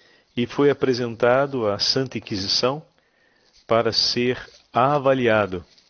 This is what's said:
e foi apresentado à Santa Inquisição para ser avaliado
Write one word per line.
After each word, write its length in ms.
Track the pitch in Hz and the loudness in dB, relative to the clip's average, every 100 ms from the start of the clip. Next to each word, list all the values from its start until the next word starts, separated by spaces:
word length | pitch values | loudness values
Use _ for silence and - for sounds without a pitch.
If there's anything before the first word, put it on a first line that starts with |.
| _ _ _ - | _ _ _ -6
e 100 | 120 | -4
foi 240 | - 143 | 2 2
apresentado 960 | 135 131 120 120 113 120 127 143 135 107 | 2 0 0 -4 0 2 2 0 -2 -2
à 120 | 101 | -2
Santa 400 | - 131 131 113 | -2 -2 -4 -8
Inquisição 640 | - 104 98 - 123 147 - _ _ _ _ _ _ _ - | -8 -8 -4 -2 -2 -4 -10 _ _ _ _ _ _ _ -2
para 260 | 113 113 | 0 2
ser 460 | - - 123 123 123 - - _ | 0 0 0 -2 -4 -8 -20 _
avaliado 920 | 120 131 147 131 131 120 110 98 90 - _ | 0 2 2 2 2 2 2 0 -4 -12 _